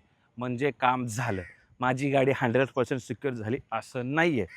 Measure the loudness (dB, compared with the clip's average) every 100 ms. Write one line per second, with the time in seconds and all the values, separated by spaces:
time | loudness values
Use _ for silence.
0 | _ _ _ -8 -6 -2 -2 2 2 2
1 | -2 -4 -4 -4 -8 -16 _ -4 -2 0
2 | 2 4 4 2 2 2 2 0 0 -2
3 | -6 -6 -4 -4 -4 -6 -4 -8 -6 -6
4 | -2 2 2 2 -2